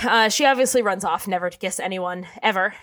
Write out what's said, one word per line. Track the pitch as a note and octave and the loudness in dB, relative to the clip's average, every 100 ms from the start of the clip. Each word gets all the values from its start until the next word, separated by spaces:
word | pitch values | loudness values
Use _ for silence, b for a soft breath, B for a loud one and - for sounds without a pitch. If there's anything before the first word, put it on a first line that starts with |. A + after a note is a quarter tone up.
Uh, | A#3+ A3+ A3 | 0 2 4
she | G#3 C#4 | 4 4
obviously | B3+ C4 B3+ | 4 2 2
runs | G#3 F#3+ F#3 | 0 -2 -2
off, | E3+ G3+ | -4 -2
never | F3+ F3+ | -2 -4
to | - | -4
kiss | F#3 - | -8 -6
anyone | F#3 F#3+ F3+ F3+ F3+ - | -6 -4 -6 -8 -12 -4
ever, | A3 F#3+ F#3+ G3 | -2 0 -2 -4